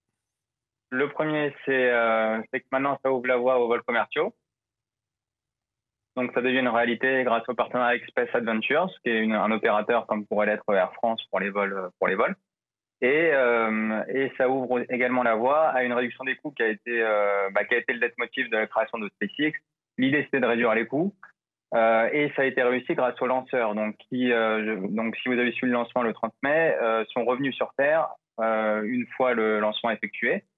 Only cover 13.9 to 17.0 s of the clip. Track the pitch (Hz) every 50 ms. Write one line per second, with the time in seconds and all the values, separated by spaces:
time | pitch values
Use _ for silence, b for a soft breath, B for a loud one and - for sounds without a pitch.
13.9 | 110 107 - - - 135 135 123 - - 131 127 131 135 127 120 127 123 120 -
14.9 | 127 120 127 123 127 127 123 117 113 110 117 127 143 156 160 151 - 127 127 123
15.9 | 120 120 123 120 - - 131 131 127 - - 151 143 - 117 110 110 104 _ 120
16.9 | 120 117